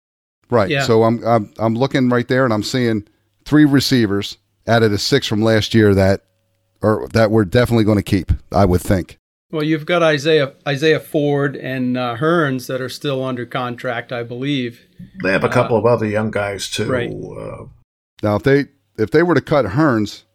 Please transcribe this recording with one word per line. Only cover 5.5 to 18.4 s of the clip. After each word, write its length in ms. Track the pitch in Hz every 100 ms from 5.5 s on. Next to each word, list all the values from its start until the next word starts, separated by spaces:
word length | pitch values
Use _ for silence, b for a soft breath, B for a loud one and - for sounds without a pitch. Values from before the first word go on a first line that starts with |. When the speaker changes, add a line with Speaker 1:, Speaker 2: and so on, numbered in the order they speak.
| 110 -
Speaker 1:
year 220 | 113 104 95
that, 260 | 95 98 _ _ _ _ _ _
or 260 | 107 101 65
that 180 | 110 110
we're 140 | 113 92
definitely 380 | 123 120 117
gonna 200 | 104 104
keep, 280 | - 95 - - -
I 120 | -
would 180 | 95 87
think. 360 | - 95 82 - _ _ _
Speaker 2:
Well, 120 | 160
you've 220 | 151 160 151
got 180 | 175
Isaiah, 500 | 160 151 151 156 135 - 147
Isaiah 320 | 135 156 151
Ford 560 | - 156 147 143 143 131
and, 420 | 131 131 123 123
uh, 200 | 123 117
Hearns 500 | 156 175 143 131 131
that 140 | 131
are 80 | 127
still 340 | - 143 131
under 220 | 131 123 120
contract, 640 | 135 123 120 131 117 117
I 100 | 120
believe. 580 | 120 123 139 139 123 - _ - - -
Speaker 3:
They 80 | 92
have 120 | 95
a 60 | 120
couple 280 | 123 120 113
Speaker 2:
Uh, 20 |
Speaker 3:
of 60 | 113
other 200 | 117 107
young 240 | 104 107
guys 400 | 104 101 95 -
too. 200 | - 110
Speaker 2:
right. 200 | 127 117
Speaker 3:
Uh, 560 | 104 - - 107 101 - - _ _ _ _
Speaker 1:
Now, 140 | 107
if 80 | 104